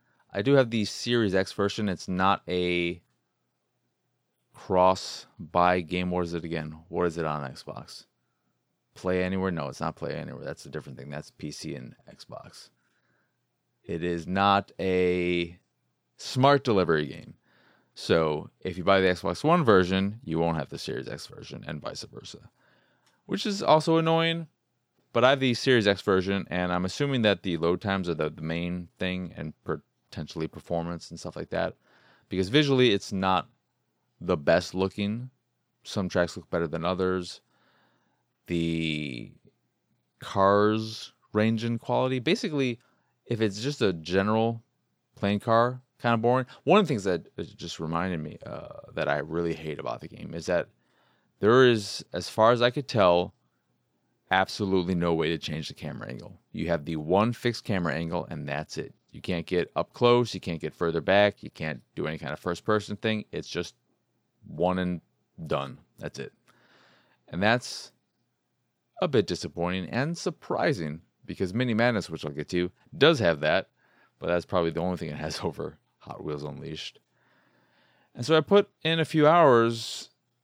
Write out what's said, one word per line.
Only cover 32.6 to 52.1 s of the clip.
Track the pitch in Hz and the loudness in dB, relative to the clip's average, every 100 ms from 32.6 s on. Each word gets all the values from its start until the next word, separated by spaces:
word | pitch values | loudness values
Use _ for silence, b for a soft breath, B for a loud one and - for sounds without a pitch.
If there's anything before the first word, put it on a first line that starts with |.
| 147 131 123 | 4 4 4
it's | 101 - | 2 -2
not | 95 95 92 - _ _ _ _ _ _ _ | -2 2 0 -2 _ _ _ _ _ _ _
the | 87 85 | -2 0
best | 71 85 - | 4 2 2
looking. | 92 95 - 101 113 127 - _ _ _ _ | -2 -2 -2 -6 -6 -10 -16 _ _ _ _
Some | - - 90 | -8 -4 -2
tracks | 95 87 - | 0 0 -4
look | - | -6
better | 87 82 | -4 -2
than | 82 | -2
others. | 85 90 92 92 87 - _ _ _ _ _ _ _ _ _ _ - | -4 0 0 -2 -6 -12 _ _ _ _ _ _ _ _ _ _ -6
The | 87 82 82 80 76 73 60 50 - _ _ _ _ _ _ _ _ | -2 0 0 -2 -4 -6 -10 -14 -18 _ _ _ _ _ _ _ _
cars | - 104 98 101 107 110 110 110 - _ _ | -4 4 6 6 4 2 -4 -10 -16 _ _
range | 107 110 113 | 0 2 0
in | 117 117 | -2 -4
quality. | - 123 127 131 | -2 0 0 0
Basically, | 117 220 196 147 127 117 _ _ _ _ | 0 0 -2 -2 -2 -4 _ _ _ _
if | - 113 | -6 0
it's | 110 98 | 0 0
just | 127 147 | -6 0
a | 104 | 0
general | 85 80 92 101 110 113 117 - _ _ _ _ | 0 0 2 4 2 2 -2 -10 _ _ _ _
plain | _ 101 101 | _ -2 0
car, | - 113 123 127 - _ | 4 4 4 0 -14 _
kinda | 123 117 | 0 2
boring. | 120 127 127 B | 4 2 -2 B
One | - 196 | 2 4
of | 185 | 4
the | |
things | 120 | 0
that | 95 87 - - | 0 -2 -4 -12
it | 85 - | -12 -10
just | 85 - | -12 -8
reminded | 80 82 92 85 | -4 -2 -2 -4
me, | 76 - | -8 -12
uh, | - - - - - | -12 -12 -12 -16 -10
that | - 71 | -4 0
I | 73 | 0
really | 76 82 85 | -2 -2 -2
hate | 80 78 71 | -4 -8 -8
about | 64 58 | -8 -8
the | - | -12
game | - 78 | -16 -12
is | 82 82 | -8 -2
that | 87 - _ _ _ _ _ _ _ | -2 -2 _ _ _ _ _ _ _
there | 101 123 127 | 4 8 8
is, | 117 101 - - | 6 0 -10 -8